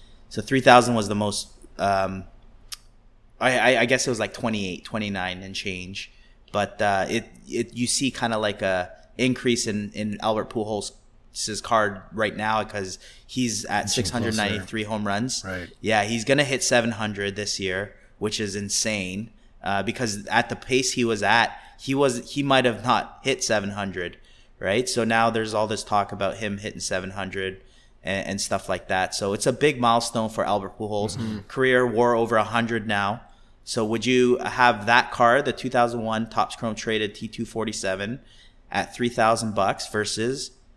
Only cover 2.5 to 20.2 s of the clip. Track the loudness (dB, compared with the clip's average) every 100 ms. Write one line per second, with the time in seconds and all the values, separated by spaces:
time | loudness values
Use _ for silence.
2.5 | -20 -16 -16 -18 _ -20 _ _ 0 2
3.5 | 4 4 4 4 2 2 -2 -4 -4 -4
4.5 | -2 -4 -6 -8 -6 -4 -4 -4 -6 -10
5.5 | -8 -8 -8 -10 -12 -14 -18 -20 -20 -6
6.5 | -2 -2 0 0 2 0 -2 -6 -18 -8
7.5 | -6 -4 -4 -2 0 -2 -2 -2 0 -2
8.5 | -2 -2 0 -2 -10 -14 -2 0 0 0
9.5 | 0 0 -4 -6 -6 -6 -4 -2 -2 -2
10.5 | -4 -4 -4 -6 -12 _ _ _ -10 -6
11.5 | -6 2 2 2 -2 -10 -2 -2 0 0
12.5 | 0 -2 -6 -8 -10 -18 -20 -10 -2 -2
13.5 | -2 -2 -2 0 -2 -2 -2 -2 0 0
14.5 | -2 -4 -6 -4 -2 -2 -2 -2 -4 -6
15.5 | -8 -10 -6 2 2 2 0 2 2 2
16.5 | 0 2 4 2 -2 -4 -4 -4 -4 -6
17.5 | -4 -2 -2 -6 -10 -20 -6 -4 -2 -4
18.5 | -4 -2 -2 0 -2 -4 -6 -10 -14 -20
19.5 | -10 -4 -2 -2 -2 -2 -4